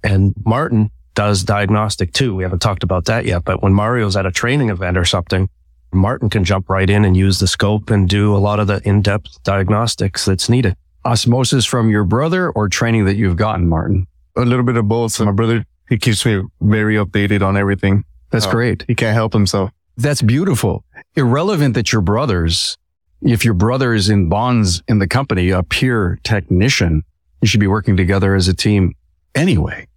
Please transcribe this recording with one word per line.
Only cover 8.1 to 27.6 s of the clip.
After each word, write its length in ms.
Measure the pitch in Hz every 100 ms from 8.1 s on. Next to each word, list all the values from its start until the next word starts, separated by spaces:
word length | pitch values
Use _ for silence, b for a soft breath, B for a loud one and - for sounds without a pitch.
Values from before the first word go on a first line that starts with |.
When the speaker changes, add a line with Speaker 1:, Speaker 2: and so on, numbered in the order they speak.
| 101 104
Speaker 1:
a 60 | 101
lot 220 | 101 104
of 60 | 101
the 140 | 98 -
in-depth 560 | 101 101 98 - -
diagnostics 800 | - 98 95 104 117 - 101 -
that's 240 | - 92 -
needed. 300 | 120 113 92 _ _
Speaker 2:
Osmosis 600 | - 113 - 120 123 139 107
from 240 | 127 113
your 160 | 104 98
brother 440 | 110 156 185 180
or 200 | - 104
training 340 | - 117 113 98
that 120 | 98
you've 180 | 98 87
gotten, 320 | 107 - 85
Martin? 400 | 80 82 90 90 _ _ -
Speaker 3:
A 80 | 123
little 180 | 123
bit 140 | 120 120
of 100 | 104
both. 240 | 113 117
So 140 | - 104
my 80 |
brother, 320 | 98 113 117 - _ _
he 80 | 117
keeps 280 | - 104 120
me 180 | 104 95 _
very 340 | 107 110 107 107
updated 500 | 98 104 101 104 95
on 120 | 101
everything. 480 | 98 98 98 101 - - _
Speaker 2:
That's 160 | 120 101
Speaker 3:
Uh, 60 |
Speaker 2:
great. 340 | 113 123 127 -
Speaker 3:
he 80 | 117
can't 180 | 113
help 200 | 110 110
himself. 380 | 110 98 104 95 _ _ -
Speaker 2:
That's 240 | 131 143
beautiful. 640 | 107 127 190 127 104 - - B B -
Irrelevant 560 | 127 131 180 196 143
that 180 | 120 104
your 100 | 110
brothers, 760 | 87 107 143 90 82 82 - - _ _ _ _
if 220 | - 117
your 100 | 117
brother 400 | 92 107 127 123
is 160 | 113 98
in 200 | 104 87
bonds 520 | 101 123 120 101 87 -
in 120 | 107
the 80 | 95
company, 420 | 127 135 98 90
a 120 | 92
peer 560 | 80 - 131 117 92 90
technician, 800 | - 107 - 90 117 - 87 78 - _ _ _
you 80 | 107
should 100 |
be 80 | 104